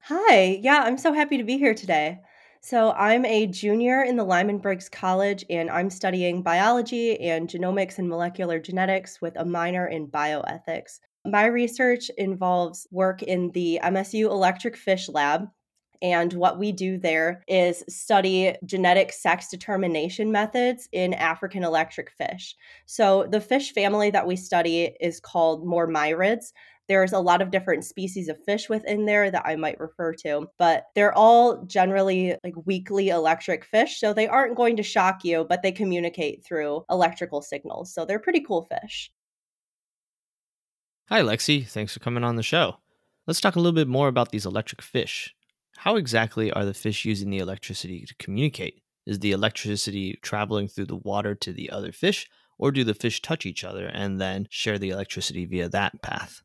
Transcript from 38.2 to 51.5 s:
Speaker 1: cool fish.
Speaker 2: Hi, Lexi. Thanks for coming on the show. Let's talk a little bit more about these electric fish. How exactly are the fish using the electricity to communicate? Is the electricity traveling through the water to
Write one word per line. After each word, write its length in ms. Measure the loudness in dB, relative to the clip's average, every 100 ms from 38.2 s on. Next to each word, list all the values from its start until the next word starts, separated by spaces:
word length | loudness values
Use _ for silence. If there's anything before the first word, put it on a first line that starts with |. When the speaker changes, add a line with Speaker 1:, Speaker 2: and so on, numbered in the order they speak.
| 0 -2
Speaker 1:
cool 280 | 0 -4 -4 -10
fish. 300 | -8 -14 -14 _ _ _ _ _ _ _ _ _ _ _ _ _ _ _ _ _ _ _ _
Speaker 2:
Hi, 120 | 2
Lexi. 460 | 2 0 2 0 0
Thanks 260 | -6 -8
for 60 | -6
coming 240 | -4 -2
on 140 | -2 -2
the 40 |
show. 360 | 0 0 0 -4 _ _ _ _ -4
Let's 120 | 0
talk 160 | 0 4
a 40 |
little 120 | 2
bit 160 | 4 2
more 200 | 2 2
about 240 | 2 0
these 160 | -4 -4
electric 340 | -6 -6 -14
fish. 540 | -6 -4 -4 -8 -12 _ _ _ _ -4
How 180 | 0 0
exactly 560 | 2 0 0 -2 -2
are 140 | 0 -4
the 100 | -4
fish 300 | -4 -4 -2
using 260 | -4 -4
the 80 | -4
electricity 640 | -6 -10 -10 -10 -10 -12 -16
to 80 | -16
communicate? 640 | -8 -2 -2 -2 -12 _ _ _ -10
Is 100 | -4
the 140 | -2
electricity 880 | -2 -4 -8 -8 -6 -6 -8 -10 -10
traveling 460 | -10 -6 -4 -4 -6
through 180 | -8 -8
the 120 | -8
water 360 | -6 -6 -4
to 180 | -6 -10